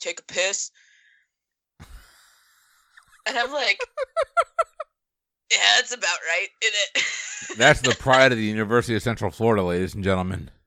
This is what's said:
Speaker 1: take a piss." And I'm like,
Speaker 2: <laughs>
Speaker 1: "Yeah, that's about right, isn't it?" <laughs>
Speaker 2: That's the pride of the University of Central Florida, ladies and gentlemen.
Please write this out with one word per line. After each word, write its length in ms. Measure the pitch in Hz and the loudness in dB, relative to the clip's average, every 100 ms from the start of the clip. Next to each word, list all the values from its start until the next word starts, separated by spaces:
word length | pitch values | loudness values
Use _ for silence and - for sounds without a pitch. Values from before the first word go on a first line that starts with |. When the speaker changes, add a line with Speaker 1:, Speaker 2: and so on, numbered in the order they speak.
Speaker 1:
take 180 | 170 175 | -10 -12
a 60 | |
piss." 480 | - 185 185 196 - - _ _ _ _ _ _ _ _ _ _ - - - _ _ _ _ _ _ _ _ _ _ _ - | -8 -4 -2 -4 -8 -14 _ _ _ _ _ _ _ _ _ _ -20 -20 -20 _ _ _ _ _ _ _ _ _ _ _ -8
And 120 | 254 | -4
I'm 140 | 254 | -4
like, 260 | 285 - 392 | -4 -2 -4
Speaker 2:
<laughs> 1700 | 494 - 523 - 554 - - - - - 605 _ _ _ _ _ - | -6 -8 -6 -4 -4 -2 -2 -4 -6 -8 -18 _ _ _ _ _ -2
Speaker 1:
"Yeah, 60 | 202 196 208 | 2 4 4
that's 160 | 247 | 0
about 240 | 240 190 175 160 | -4 -6 -4 -4
right, 200 | 170 202 _ | -4 -6 _
isn't 120 | 220 208 196 | -4 -2 -4
it?" 80 | - - | -4 -4
<laughs> 480 | - - - - 104 | -6 -12 -14 -12 2
Speaker 2:
That's 240 | 127 151 | 4 4
the 140 | 123 | 2
pride 380 | 117 135 131 131 | 0 4 6 6
of 40 | 120 | 4
the 60 | |
University 520 | 107 107 107 117 117 110 | 0 -2 2 2 2 0
of 60 | |
Central 280 | 120 113 101 | -2 -4 -4
Florida, 320 | - 113 107 | 0 2 2
ladies 320 | 90 87 92 | 2 0 -2
and 80 | 104 | -2
gentlemen. 480 | 95 92 92 87 71 - | 0 0 0 -6 -10 -18